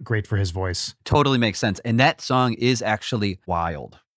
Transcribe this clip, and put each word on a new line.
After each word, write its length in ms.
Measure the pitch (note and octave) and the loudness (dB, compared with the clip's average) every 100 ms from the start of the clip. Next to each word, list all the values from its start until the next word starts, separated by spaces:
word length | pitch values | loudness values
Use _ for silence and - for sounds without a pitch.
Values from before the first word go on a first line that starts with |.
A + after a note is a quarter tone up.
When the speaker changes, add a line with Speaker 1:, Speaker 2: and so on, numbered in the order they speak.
Speaker 1:
great 220 | - G#2+ - | -4 -4 0
for 120 | G2 | -2
his 120 | F#2+ | 0
voice. 440 | F2+ F#2 F2 - - | -2 -4 -4 -8 -10
Speaker 2:
Totally 340 | - D3+ C#3 B2+ | 0 2 4 2
makes 220 | A2 - | 2 0
sense. 200 | A2+ F#2+ | -2 -2
And 180 | A#2+ A#2 | 0 2
that 220 | C#3 - | 2 2
song 320 | - B2+ B2+ | 0 2 2
is 280 | A2+ B2 A#2+ | 2 0 0
actually 580 | G#2+ G#2+ - A#2 G2+ F#2 - | 0 -2 -2 -2 -2 -4 -4
wild. 540 | E2+ E2+ D2 A#1 - _ | -2 -2 -6 -12 -20 _